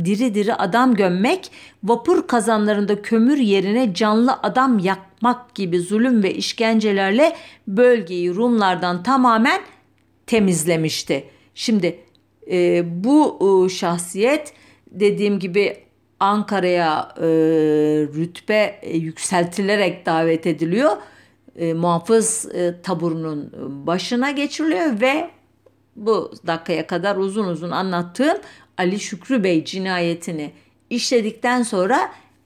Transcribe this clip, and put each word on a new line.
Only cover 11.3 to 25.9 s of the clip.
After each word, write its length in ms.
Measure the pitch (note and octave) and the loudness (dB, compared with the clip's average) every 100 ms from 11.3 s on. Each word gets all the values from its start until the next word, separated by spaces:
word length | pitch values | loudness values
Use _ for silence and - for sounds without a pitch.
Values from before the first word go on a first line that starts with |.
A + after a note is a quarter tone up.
| _ _ - | _ _ -8
Şimdi, 440 | - G#3+ F3 - - _ _ _ - | 0 0 0 -4 -14 _ _ _ -4
e, 320 | F3+ F3 F3 E3+ E3+ | 0 2 2 0 -2
bu, 360 | G#3+ D4 C#4+ - F#3+ F#3+ F#3 | 2 4 2 2 2 4 2
e, 40 | |
şahsiyet 840 | F#3 F3+ E3+ F3 F#3+ A#3 D4+ - - - _ _ | 0 -2 -2 -6 -2 0 0 -4 -16 -20 _ _
dediğim 480 | F3+ G#3 F3+ G#3 G3 | 0 0 2 0 0
gibi 380 | F#3 F#3+ G3 - - _ _ _ | -2 0 0 -4 -14 _ _ _
Ankara'ya, 960 | F#3+ G#3+ G#3 G3+ F3+ F3 E3 D3+ - - | 0 0 0 0 0 2 2 0 -4 -4
e, 60 | E3 D#3+ D#3+ D#3+ D#3 D3+ D3+ D3+ D3 D3+ | 0 2 4 4 4 2 2 0 -2 -4
rütbe, 640 | E3+ F3 - G#3+ G3+ - | -6 -8 -2 0 0 -4
e, 160 | - E3 | -6 -4
yükseltilerek 1080 | D#3+ - - F3+ F3 F#3+ G3 G#3 F#3 F3 - | -4 -8 -4 -2 -2 -2 0 0 0 -2 -2
davet 420 | E3 E3 E3 F3 | 0 2 0 0
ediliyor. 500 | D3+ E3 G3+ D4+ - - - _ _ _ - | -2 -2 2 2 0 -6 -20 _ _ _ -8
E, 180 | E3 | -4
muhafız, 720 | E3 F3 E3+ - A3+ G#3 - - - | -2 0 0 2 2 2 -4 -6 -4
e, 200 | F3 F3 | -4 -4
taburunun 680 | - F3 E3+ D#3+ D#3+ D3 - - C#3 C#3 D3 | -6 -4 -2 -4 -6 -8 -10 -12 -12 -8 -4
başına 440 | F3+ F#3 A#3+ C#4 | -4 -2 -2 -2
geçiriliyor 720 | C#4+ C#4+ - D#4 F4+ D#4+ G#3 | -2 -4 -4 -2 0 0 0
ve 280 | B3+ D4+ E4+ - _ _ _ _ _ | 0 0 -4 -12 _ _ _ _ _